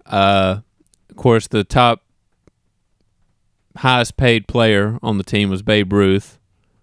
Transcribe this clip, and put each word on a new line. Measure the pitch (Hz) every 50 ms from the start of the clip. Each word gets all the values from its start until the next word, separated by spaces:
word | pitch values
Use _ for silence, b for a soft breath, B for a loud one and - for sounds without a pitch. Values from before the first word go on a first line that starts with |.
| _
Uh, | - 104 98 98 98 101 98 95 92 95 107 - _ _ _ _ _ _ _ _ _
of | -
course, | - - 127 113 110 - -
the | - 107 95
top | - - 131 123 120 117 - _ _ _ _ _ _ _ _ _ _ _ _ _ _ _ _ _ _ _ _ _ _ _ _ _ _ _ _ _ _ _ _ _ _ _
highest | - - 131 127 123 117 - -
paid | - 135 123 117 110 - -
player | - 120 117 110 107 98 101 107 110 127 -
on | 117 107 98
the | 95
team | - 117 104 104 98
was | 95 95 107
Babe | 110 107 107 101 92 101
Ruth. | 101 98 95 95 98 - - _ _ _ _ _ _ _ _ _ _